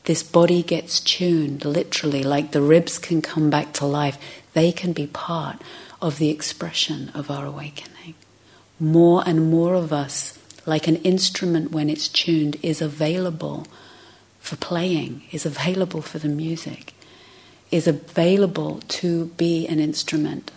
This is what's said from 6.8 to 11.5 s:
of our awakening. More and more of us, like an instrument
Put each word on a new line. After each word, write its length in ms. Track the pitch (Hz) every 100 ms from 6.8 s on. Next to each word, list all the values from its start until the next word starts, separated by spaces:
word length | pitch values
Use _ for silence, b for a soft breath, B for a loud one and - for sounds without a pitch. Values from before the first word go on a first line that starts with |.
| - 151 139
of 200 | 151 143
our 140 | 139
awakening. 720 | 143 143 147 143 - - 170 - _ _ b b b _
More 420 | 156 165 170 170 180
and 240 | 160 160
more 240 | 165 170
of 180 | 185 160
us, 460 | 151 135 - - - - -
like 240 | - 156 165
an 80 | 165
instrument 680 | 190 185 - - 180